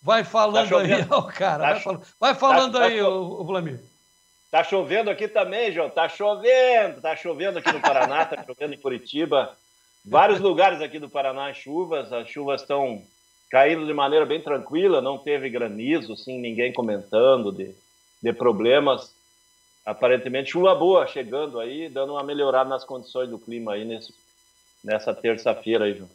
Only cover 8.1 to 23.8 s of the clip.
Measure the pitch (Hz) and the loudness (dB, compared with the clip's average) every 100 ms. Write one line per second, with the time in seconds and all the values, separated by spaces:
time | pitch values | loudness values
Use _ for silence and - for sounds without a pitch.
8.1 | 143 160 147 - 127 147 139 139 123 - | 0 -2 -4 -12 -10 -10 -6 -6 -6 -8
9.1 | 143 160 143 120 - _ _ _ _ 101 | -6 0 0 0 -8 _ _ _ _ 0
10.1 | 131 202 196 190 165 190 170 151 156 143 | 4 6 4 2 4 2 2 -8 -10 -10
11.1 | 147 135 131 139 135 - 151 180 160 110 | -4 -4 -4 -8 -10 -10 -6 -4 -6 -6
12.1 | 120 117 - 143 135 - 143 135 110 95 | -8 -10 -10 -6 -6 -2 -2 -2 -6 -14
13.1 | _ _ _ _ 131 143 165 151 147 139 | _ _ _ _ 4 4 4 -2 -2 2
14.1 | 156 147 156 151 139 113 151 190 160 127 | 2 2 -2 -4 -6 -4 0 2 2 0
15.1 | 135 - 147 131 120 117 104 120 160 110 | -6 -4 -4 -4 -6 -6 -6 -2 -2 -4
16.1 | 110 - 127 120 113 123 123 117 101 98 | -14 -12 -10 -8 -4 -4 -2 -4 -4 -2
17.1 | 107 127 131 104 92 95 - _ _ _ | 4 6 4 0 -6 -12 -14 _ _ _
18.1 | _ 113 117 123 104 113 135 143 127 - | _ -6 0 2 2 4 4 4 0 -4
19.1 | _ _ _ _ _ _ _ - 107 123 | _ _ _ _ _ _ _ -10 0 2
20.1 | 127 127 127 139 165 185 185 170 185 135 | 2 0 -6 -4 2 4 4 4 4 2
21.1 | 143 120 127 151 120 117 139 160 135 135 | -6 -6 -6 -6 -6 -8 -8 -10 -6 -6
22.1 | 143 139 147 139 131 131 131 - 131 113 | -6 -6 -2 2 2 2 -2 -8 -16 -12
23.1 | 127 127 113 - 117 113 104 | -8 -8 -8 -12 -12 -8 -8